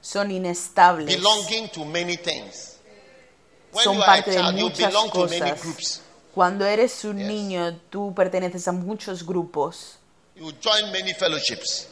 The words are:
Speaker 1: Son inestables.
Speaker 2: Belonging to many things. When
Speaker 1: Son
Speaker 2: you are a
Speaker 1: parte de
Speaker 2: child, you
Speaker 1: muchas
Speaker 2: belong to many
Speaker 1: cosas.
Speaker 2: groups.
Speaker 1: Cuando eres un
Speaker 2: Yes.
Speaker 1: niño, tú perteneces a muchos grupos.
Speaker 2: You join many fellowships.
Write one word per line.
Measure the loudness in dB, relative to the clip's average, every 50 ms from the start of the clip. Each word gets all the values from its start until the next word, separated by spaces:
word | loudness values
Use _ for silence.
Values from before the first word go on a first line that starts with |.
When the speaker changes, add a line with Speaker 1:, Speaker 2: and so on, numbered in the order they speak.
Speaker 1:
Son | _ -6 -4 -2 -2 -2
inestables. | -2 -4 -2 -4 -4 -4 -6 -4 4 8 8 8 8 4 0 0
Speaker 2:
Belonging | 0 2 4 4 4 4 2 -4 -4 -6 -6 -8
to | -10 -10 -10
many | -6 -4 -4 -2 -4 -6 -6
things. | -4 -6 -6 -6 -8 -14 -16 -18 -18 -18 -20 -20 _ -20 -20 -20 -20 -20 -20 -20 -20 _ _ _ _ _ _ _ _ _
When | -2 2 2
Speaker 1:
Son | 2 4
Speaker 2:
you | 4
are | 8 8
a | 8
Speaker 1:
parte | 8 6 2
de | 2 2
Speaker 2:
child, | 2 2 2 0
you | -2
Speaker 1:
muchas | -2 0 0 0 2
Speaker 2:
belong | 4 2 2 2
to | 2 0 0 2
many | 0 0 0 -2
Speaker 1:
cosas. | -2 -4
Speaker 2:
groups. | -6 -10 -10 -8 -8 -8 -8 -8 -14 -20 -20 -20 _ -10 2
Speaker 1:
Cuando | 2 2 2 4 2 0
eres | 2 4 4 2 2 0 -4 -8
un | -8 -6 -6
Speaker 2:
Yes. | -4 -4
Speaker 1:
niño, | -4 -4 -4 -4 -4 -4 -4 -4 -6 -8 _ _
tú | -8 -8 -6 -6 2
perteneces | 2 0 2 2 -2 -2 -2 -6 -4 -4 -4
a |
muchos | -4 -2 -4 -6 -8 -8 -8 -10 -10 -10 -6
grupos. | -4 -2 -2 -2 -2 -2 -2 -2 -2 -4 -10 -18 -20 -20 -20 _ _ _ _ _ _ _
Speaker 2:
You | -16 -16 -16 -14 -4
join | 0 2 2 2 2 -2
many | -4 -6 -4 -6 -4
fellowships. | 0 0 0 0 0 -2 -4 -4 -4 -6 -6 -6 -6 -8 -12